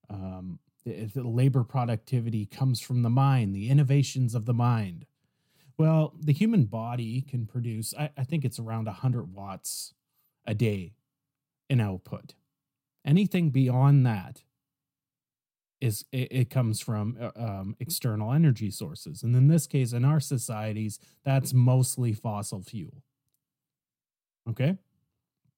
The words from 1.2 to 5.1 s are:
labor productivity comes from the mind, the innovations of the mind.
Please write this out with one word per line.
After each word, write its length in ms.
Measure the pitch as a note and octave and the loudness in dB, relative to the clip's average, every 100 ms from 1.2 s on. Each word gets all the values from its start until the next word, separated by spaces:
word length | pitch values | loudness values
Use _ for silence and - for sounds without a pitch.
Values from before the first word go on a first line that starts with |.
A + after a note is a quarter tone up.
| B2 | -2
labor 380 | A#2+ C3+ B2+ | 2 4 4
productivity 840 | A2+ C3 A#2+ A2 - B2+ A2+ A2 G#2 | 0 -2 -2 -4 -2 -2 -2 -4 -6
comes 340 | - C3+ A#2+ | -2 0 0
from 220 | - B2+ | -2 0
the 80 | A#2 | 2
mind, 460 | B2+ C3+ C3 G2 G2 | 4 4 4 2 -2
the 140 | A2+ | 2
innovations 680 | C#3+ C3 C#3 C3 C3 A#2+ A#2+ | 4 4 2 2 0 -2 -2
of 80 | |
the 100 | A2+ | -2
mind. 500 | A#2+ A#2+ A2+ G2 E2 - | 2 2 2 -2 -8 -16